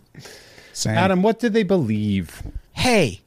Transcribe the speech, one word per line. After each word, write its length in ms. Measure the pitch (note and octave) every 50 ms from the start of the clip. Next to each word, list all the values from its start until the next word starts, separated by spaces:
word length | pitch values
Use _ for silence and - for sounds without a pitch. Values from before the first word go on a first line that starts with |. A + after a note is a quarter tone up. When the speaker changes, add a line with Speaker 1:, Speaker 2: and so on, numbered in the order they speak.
| _ _ - - - - - - - - - - - - -
Speaker 1:
Same. 240 | - - - G#2+
Speaker 2:
Adam, 240 | E3+ F#3 F#3+ F#3+ F3+
what 180 | F#3+ A3 A3 -
do 100 | A#3+ A#3
they 140 | G3 A3+ G#3
believe? 760 | F3 G3 F3+ C3 G#2+ A2 G#2 G#2 G#2 G2 F#2+ E2+ - - - - - - - - _ _
Speaker 1:
Hey, 480 | D3+ - B3+ A#3 G3+ D#3 G#2 F#2 - _